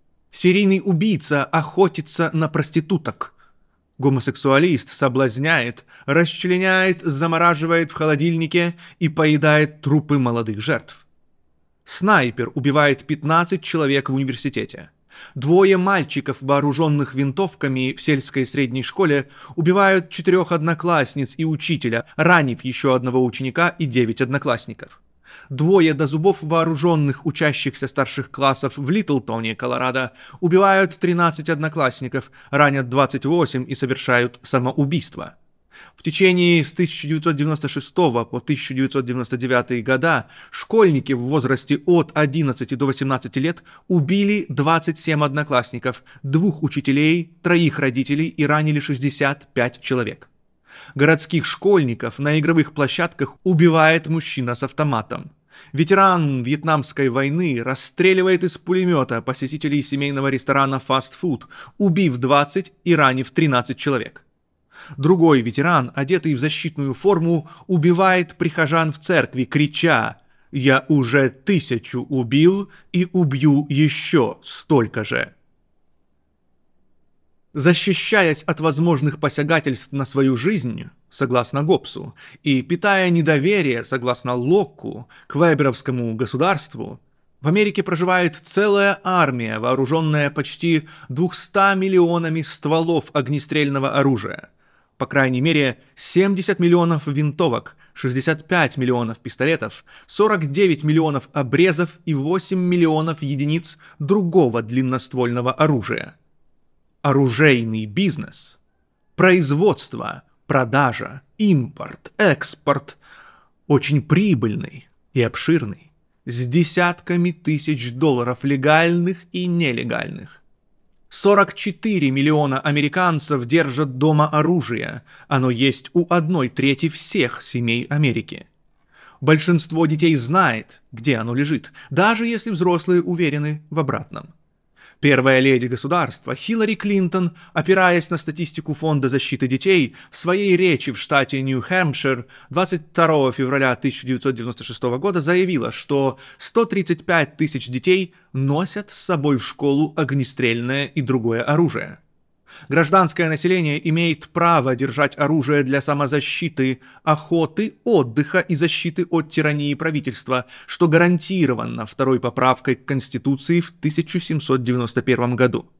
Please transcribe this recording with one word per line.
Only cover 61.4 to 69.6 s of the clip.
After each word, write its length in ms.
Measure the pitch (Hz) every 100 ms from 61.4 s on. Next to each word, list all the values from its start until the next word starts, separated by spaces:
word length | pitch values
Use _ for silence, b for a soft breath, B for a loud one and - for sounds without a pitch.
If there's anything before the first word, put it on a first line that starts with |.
| - B B -
убив 380 | 202 165 180 123
двадцать 560 | 127 143 143 190 185 _
и 140 | 175 165
ранив 340 | 135 131 131
тринадцать 460 | - 160 127 120 131
человек. 480 | 147 131 - - _ _ _ _ _ B B 143
Другой 440 | 147 185 165 139
ветеран, 500 | 117 113 156 165 123
одетый 400 | - 139 180 165
в 60 | 135
защитную 520 | 151 - 165 151 139
форму, 560 | 123 196 185 165 165 160 B -
убивает 640 | 180 165 175 190 180 175
прихожан 580 | - 170 - 151 165 160
в 60 | 147
церкви, 460 | - 170 123 127
крича: 760 | 123 151